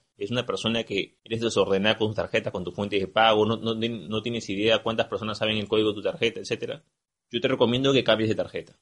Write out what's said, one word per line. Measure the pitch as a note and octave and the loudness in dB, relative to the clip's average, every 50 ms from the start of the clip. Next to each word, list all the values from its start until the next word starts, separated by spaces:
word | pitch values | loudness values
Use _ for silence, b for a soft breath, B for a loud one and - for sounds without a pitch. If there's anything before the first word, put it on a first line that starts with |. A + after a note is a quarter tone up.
| _ _ _ | _ _ _
Es | _ G2+ G2+ | _ -6 -4
una | A#2+ B2 A#2+ | -4 -4 -2
persona | - - - - A2 A2+ A#2 A2+ | -4 -6 -2 -2 -2 0 -2 -2
que | - G#2 F#2+ - - _ _ | -2 -4 -4 -4 -4 _ _
eres | _ - A2+ A2+ | _ -8 -4 -2
desordenada | A#2 A2+ G#2 G#2 F#2+ F#2 G2 F#2+ G2 G#2+ A2 - | -2 0 2 2 2 4 2 2 4 2 2 2
con | A2 G#2+ | 0 -2
tu | G#2 | 0
tarjeta, | F#2+ E2+ - - A2+ - A2+ | -4 -4 0 -2 -2 -2 -2
con | - F#2+ F2+ | -6 -6 -6
tu | F2+ | -6
fuente | - - G2+ G2+ G#2 G2 | -4 -4 -4 -2 0 -2
de | F#2+ F#2 | -2 0
pago, | - A2 A2+ A2+ A2 G#2+ G#2+ | 2 4 6 6 6 6 4
no, | A2 A2+ - | 2 2 -2
no, | G#2+ A2+ A2+ | -2 -4 -4
no | A2 A2+ A#2 A#2 G#2+ D2+ F2 G#2+ A2 | -2 -4 -4 -4 -8 -8 -6 -6 -4
tienes | G#2+ A#2+ A#2 A2+ - - | -4 -4 -6 -6 -6 -6
idea | G2 G2 G#2+ A2 A2 G#2+ | -4 0 2 2 2 2
cuántas | - A2+ A2+ A2+ A2+ - | 2 -2 -2 0 -2 -2
personas | G#2+ F#2+ G#2+ A2 G#2 | -4 -6 -4 -6 -4
saben | - A2 A2 G#2+ G#2+ | -2 -2 -2 0 -2
el | G2+ - | -2 0
código | A2+ G#2+ A2 G#2+ | 2 2 2 2
de | G#2 | 0
tu | G#2+ | 0
tarjeta, | G2 F#2+ F2+ - A#2 A2+ - G2+ | -4 -4 -2 0 -2 -2 -2 -4
etcétera. | G2 - A#2 G2+ - A#2 - - _ _ _ _ _ _ _ _ _ _ | -6 -6 -6 -6 -6 -8 -10 -12 _ _ _ _ _ _ _ _ _ _
Yo | - A#2+ | -4 -2
te | A#2+ B2+ | 0 0
recomiendo | C3 C3 B2+ A2+ A#2+ B2+ C3+ C#3 | 2 4 4 2 4 2 2 4
que | C#3 B2+ - | 2 4 4
cambies | - A2 G#2+ A2 A2 | 4 2 2 2 0
de | G#2 | 0
tarjeta. | G2 F2 - - F2 - - _ _ | -2 -4 -6 -6 -10 -12 -12 _ _